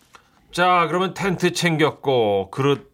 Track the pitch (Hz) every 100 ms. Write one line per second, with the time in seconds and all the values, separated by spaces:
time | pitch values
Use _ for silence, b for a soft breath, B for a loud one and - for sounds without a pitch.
0 | _ b b b _ - 180 180 160 175
1 | 185 - 196 175 175 170 175 156 147 -
2 | 139 127 110 98 92 - 139 139 -